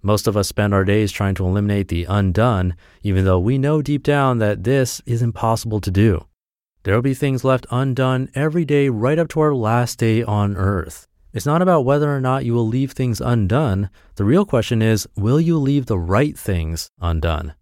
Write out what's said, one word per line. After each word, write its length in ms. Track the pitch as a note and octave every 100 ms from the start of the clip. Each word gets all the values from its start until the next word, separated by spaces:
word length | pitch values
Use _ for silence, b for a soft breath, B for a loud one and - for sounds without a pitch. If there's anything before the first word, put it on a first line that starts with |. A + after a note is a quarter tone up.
Most 240 | G2+ G#2 -
of 100 | G#2
us 100 | G2
spend 260 | - G#2
our 120 | G2
days 260 | F#2+ G#2+ G#2
trying 220 | - G2
to 100 | F#2
eliminate 420 | F#2 G2 G#2 G2+ F#2+
the 180 | E2+
undone, 720 | E2+ G2+ G2 F2 B2 G2+ F#2 F2 b b
even 240 | G#2 F#2+
though 140 | F#2+ F#2
we 180 | G2 C3+
know 240 | C#3 D#3
deep 220 | C#3+ C#3+
down 340 | D3 C#3+ C3+ A#2+
that 260 | G#2+ G2+
this 380 | G2 C#3 B2 - -
is 160 | A#2
impossible 580 | A#2 - A2+ A2+ A#2 G#2+
to 100 | G2
do. 340 | F#2 A2 E2+ - _ _ _ _ _
There 100 | -
will 80 | G#2+
be 140 | C3+
things 280 | B2+ C#3+ C3
left 220 | C3 B2+ -
undone 580 | B2 C3+ B2 C3 B2+ C3
every 300 | C3 D#3 E3
day 240 | D3 D3 C#3
right 320 | A2 B2 D#3
up 100 | E3
to 120 | D#3+
our 140 | D3+
last 420 | C3+ A2 A#2+ A#2+ -
day 260 | A2+ A2
on 320 | A#2 G#2 G2+
earth. 520 | F#2+ F#2+ G2 - - _ _ _
It's 140 | A#2+ D3
not 160 | D#3+
about 220 | F#3 E3
whether 300 | B2+ C#3+ D3
or 60 | C#3
not 240 | C3 C3+
you 80 | B2
will 140 | A#2 A2+
leave 240 | B2 C3+
things 280 | - B2+ G#2+
undone. 720 | A#2+ A#2+ F#2+ A#2+ D3 F#2+ G#2 b b
The 100 | -
real 200 | G2+ E3
question 360 | G3+ B2+ G#2+ A2+
is, 260 | A2 G#2+ - -
will 240 | G2+ D3
you 160 | E3 E3
leave 300 | C3+ C#3+ B2
the 120 | G2
right 380 | E2 G2+ D3 -
things 540 | - F2+ D#2+ E2 - _
undone? 540 | F2 E2 E2 D#2 D#2 -